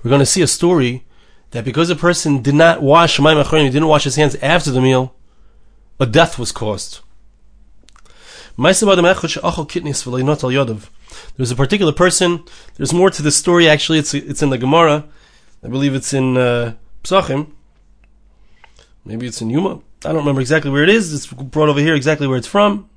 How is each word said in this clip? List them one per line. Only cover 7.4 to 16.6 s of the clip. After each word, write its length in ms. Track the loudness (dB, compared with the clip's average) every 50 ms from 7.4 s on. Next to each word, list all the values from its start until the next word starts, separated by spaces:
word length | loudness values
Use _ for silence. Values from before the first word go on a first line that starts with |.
| _ -20 _ -20 -20 _ -20 -20 -20 _ _ -20 -20 -20 -20 -20 -20 -20 -20 -20 -20 -20 -8 0
There 60 | 2
was 180 | 2 2 2 4 2 4 4 4 2 2 0 -2 -8 -8 -6 -6 -6 -6 -6 -10 -8 -8 -8 -6 -6 -8 -8 -8 -6 -6 -4 -2 -2 -2 -2 -2 -2 -2 -2 -2 -2 -6 -10 -12 -20 -20 -20 -20 -20 -20 -20 -18 -18 -8 -6 -4 -4
a 40 | 0
particular 360 | -2 0 0 0 0 0 0
person. 500 | 2 2 2 2 2 2 0 0 0 -2 -8 -16 -20 -20 -20 -20 -10
There's 180 | -8 -6 -2
more 160 | 0 2 2 2
to 140 | 0 0
this 140 | -2 -2 -2
story, 320 | 0 0 2 2 4 6 4
actually. 320 | 4 2 0 0 0 0
It's, 120 | 0 -2
it's 300 | -6 -8 -8 -8 -4 -2
in 80 | -2 -2
the 80 | -2 -2
Gemara. 460 | 0 2 2 4 4 4 2 0 -4 -10 -20 -20 _ _ _ _ _ -20 -20 -20
I 60 | -14 -10
believe 260 | -6 -4 -2 -2 -2
it's 180 | -4 -6 -4
in, 240 | -4 -2 -2 0 0
uh, 380 | 0 0 0 0 -2